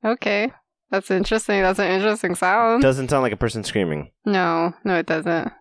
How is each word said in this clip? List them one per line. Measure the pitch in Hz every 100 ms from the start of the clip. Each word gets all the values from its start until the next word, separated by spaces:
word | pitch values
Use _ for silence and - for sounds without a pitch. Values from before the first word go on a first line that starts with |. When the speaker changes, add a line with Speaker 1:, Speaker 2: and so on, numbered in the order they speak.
| 220
Speaker 1:
Okay. | 247 233 202 233 - _ _ _
That's | 190 -
interesting. | 190 - 220 - 202
That's | 190 190
an | 151
interesting | 185 208 214 - 175
sound. | 180 208 233 226
Speaker 2:
Doesn't | 151 131 131
sound | 143
like | 127
a | 101
person | 117 110
screaming. | 101 107 90 76 73 _ -
Speaker 1:
No, | 196 175 165 170 175
no, | 208 180
it | 160
doesn't. | 160 156 165 - -